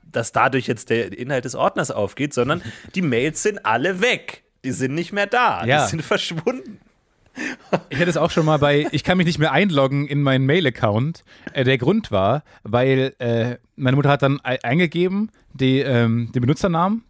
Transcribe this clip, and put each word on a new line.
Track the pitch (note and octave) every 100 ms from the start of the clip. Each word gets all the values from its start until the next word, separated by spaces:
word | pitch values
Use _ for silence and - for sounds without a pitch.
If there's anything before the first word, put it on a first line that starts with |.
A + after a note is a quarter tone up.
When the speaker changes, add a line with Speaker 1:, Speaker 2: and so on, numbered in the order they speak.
| -
Speaker 1:
dass | B2 A2+
dadurch | A2 B2+ C3 A#2+
jetzt | A#2+ -
der | A2+ F#2+ F#2
Inhalt | B2 C3+
des | B2
Ordners | - E3+ - D3+
aufgeht, | - G#2 - C#3+
sondern | B2 B2 F3 - -
Speaker 2:
<laughs> | -
Speaker 1:
die | F#3+
Mails | F3 A#2 C#3+ D3+
sind | G#3+ G#3 G#2+
alle | A#2 D#3+ F#3
weg. | A#3+ F#3+ - - _ _
Die | B2+
sind | A#2+ B2+
nicht | D3 F3
mehr | G3+ G3+
da. | B3 A#3+ F#2+
Speaker 2:
Ja. | A#2 D3
Speaker 1:
Die | A#2+
sind | D#3+
verschwunden. | - G#3 - E3 A3 C4 F#4+ G#3 _ _ _ _ _ - - - - E3+ -
Speaker 2:
Ich | B2+
hatte | F3
es | D#3
auch | E3
schon | - D#3
mal | D3+
bei, | C#3+ C#3+ D3+
ich | D3+
kann | - F#3
mich | E3+
nicht | D3
mehr | D3+
einloggen | C3+ G3+ C#3+ C3+ C#3 D3
in | C#3+
meinen | C#3 C3 C3+
Mail-Account. | E3+ C#3+ - A2 G#2+ C#3+ - _ - -
Äh, | -
der | B2+ C3
Grund | B2 G#3+ -
war, | G2 G2 C#3 - -
weil, | G#2+ A#2 C3+ C3 C3 -
äh, | A#2+ A#2 A#2 A#2+ _
meine | - C3 C3+
Mutter | C#3+
hat | C#3+
dann | C#3 C#3+
ei-, | B2+ C3
eingegeben, | A#2+ D3 F3 E3 F3+ G3 A3 - _
die, | C3+ C3 C3
ähm, | C3+ A#2+ A#2 A#2 A#2
den | B2+
Benutzernamen | B2 D#3 G3 E3 F#3 A3+